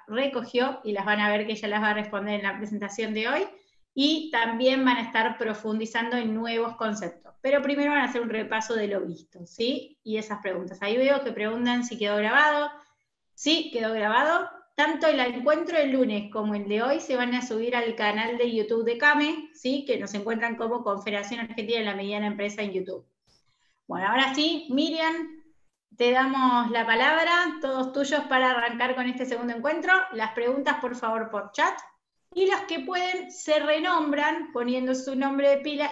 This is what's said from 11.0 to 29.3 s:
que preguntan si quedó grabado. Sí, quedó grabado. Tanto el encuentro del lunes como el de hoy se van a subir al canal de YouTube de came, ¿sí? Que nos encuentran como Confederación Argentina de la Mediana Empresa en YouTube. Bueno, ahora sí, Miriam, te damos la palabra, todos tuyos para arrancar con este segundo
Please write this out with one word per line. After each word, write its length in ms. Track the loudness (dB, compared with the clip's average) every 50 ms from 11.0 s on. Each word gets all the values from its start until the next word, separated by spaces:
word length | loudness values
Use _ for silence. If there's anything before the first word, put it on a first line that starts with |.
| 4 4 4 2 0
que 80 | -2
preguntan 540 | -4 -2 -2 -2 -2 0 0 2 2 0 -2
si 120 | -4 -4
quedó 200 | -2 0 0 2
grabado. 520 | 2 2 4 4 6 6 6 4 2 0 -2 -4 -10 -20 _ _ _ _ _ _ _ _ _ _
Sí, 340 | -4 2 2 2 2 0 -2
quedó 220 | -4 -2 -2 0 0
grabado. 560 | 0 0 2 4 4 4 4 2 2 0 -4 -10 -16 -20 _ _
Tanto 320 | 2 2 2 2 4 4
el 140 | 4 4 4
encuentro 560 | 2 0 0 0 2 2 4 4 2 2 2
del 140 | 2 4 4
lunes 380 | 4 4 2 2 2 -2 -4 -4
como 260 | -4 -2 -2 0 -2
el 120 | -2 -2
de 140 | 0 0 2
hoy 180 | 2 2 0 0
se 160 | 0 -2 0
van 200 | 0 0 0 0
a 60 | -2
subir 320 | -2 -2 -2 -2 0 0 0
al 220 | 0 0 -2 -2
canal 420 | 0 0 0 0 0 -2 -2 0
de 160 | 0 0 0 2
YouTube 300 | 0 0 0 0 0 0
de 140 | 0 0
came, 520 | 4 4 4 6 4 2 0 -2 -6 -10 -14 -18
¿sí? 320 | -6 -2 -2 -2 0 0
Que 120 | -2 -2
nos 160 | -2 -2 -6 -6
encuentran 440 | -6 -4 -4 -2 -2 -2 -4 -2
como 260 | -4 -2 -2 -2 -2 -2
Confederación 560 | -2 -4 -2 -4 -4 -4 -4 -4 -6 -8 -8
Argentina 400 | -8 -8 -8 -8 -4 -2 -2 0
de 60 | 0
la 100 | -2 -4
Mediana 320 | -4 -4 -4 -4 -2 -2
Empresa 360 | -2 -2 -2 -4 -4 -4 -6 -6
en 100 | -4 -4
YouTube. 320 | -4 -6 -6 -8 -12 -14 _ _ _ _ _ _ _ _ _ _ _ _ _ _ _ _
Bueno, 200 | -8 -6 -2 0
ahora 280 | 2 4 4 2 2 2
sí, 320 | 0 0 0 0 -2 -4 -2
Miriam, 680 | 0 0 0 0 0 0 0 0 -2 -2 -6 -10 -12 -18 -20 _ _ _ _ _ _ _ _ _ -2
te 160 | 2 2 4
damos 580 | 4 4 2 2 2 2 4 4 4 4 2 2
la 160 | 0 0 2
palabra, 460 | 2 2 4 4 4 4 4 4 4 4 4 2 0 -2 -4
todos 320 | -4 -2 -2 -2 -2 -2 -2
tuyos 320 | -2 0 0 0 -2 0
para 260 | 2 2 4 4 4
arrancar 420 | 4 2 0 -2 0 0 0 0 0
con 120 | 0 -2
este 180 | -2 -2 -4 -4
segundo 300 | -4